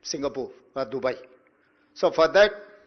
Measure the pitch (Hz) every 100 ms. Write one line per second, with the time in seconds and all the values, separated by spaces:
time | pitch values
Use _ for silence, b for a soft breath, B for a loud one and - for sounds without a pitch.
0 | - 156 139 135 117 - _ 139 135 131
1 | 127 120 - _ _ _ _ _ _ -
2 | 180 - 160 180 208 - - -